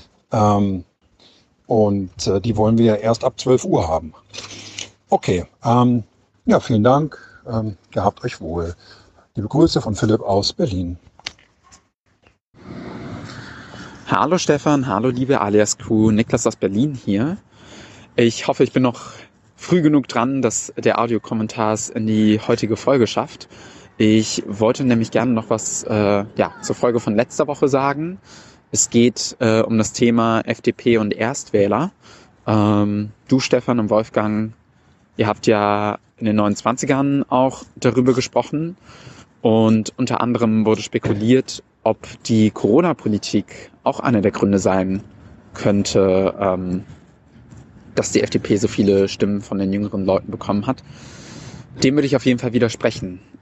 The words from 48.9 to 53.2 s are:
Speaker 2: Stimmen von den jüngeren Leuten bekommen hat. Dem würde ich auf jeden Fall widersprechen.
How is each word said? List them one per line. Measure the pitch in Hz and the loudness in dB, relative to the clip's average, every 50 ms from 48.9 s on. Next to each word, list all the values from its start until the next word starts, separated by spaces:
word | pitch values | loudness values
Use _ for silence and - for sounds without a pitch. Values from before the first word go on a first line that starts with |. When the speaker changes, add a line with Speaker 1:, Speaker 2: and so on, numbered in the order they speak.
| 98 98 98 95 | 4 4 2 0
Speaker 2:
Stimmen | - - 107 101 104 101 | 0 -2 -2 -2 -2 -4
von | 101 - 107 98 | -6 -6 -6 -4
den | 98 98 98 | -4 -2 -2
jüngeren | 101 104 101 107 98 95 | -2 -4 -4 -6 -4 0
Leuten | 95 95 95 - - | 0 0 0 -2 -4
bekommen | 95 95 - - 104 104 107 | -10 -8 -6 -4 -4 -2 -2
hat. | 131 131 - - - - - - - - - - - - - - - - - - - - - - | -4 -6 -6 -10 -16 -20 -20 -20 -20 -20 -20 -20 -20 -20 -18 -18 -18 -18 -20 -20 -20 -6 -2 0
Dem | 131 139 | 2 2
würde | 147 139 | 2 2
ich | 135 139 | 2 0
auf | 127 - | 0 2
jeden | 135 123 117 | 2 0 0
Fall | - 120 113 | 0 -2 0
widersprechen. | 120 117 113 - - - 117 - - - 92 90 92 | 2 0 0 0 -2 -2 -4 -2 -4 -8 -10 -10 -14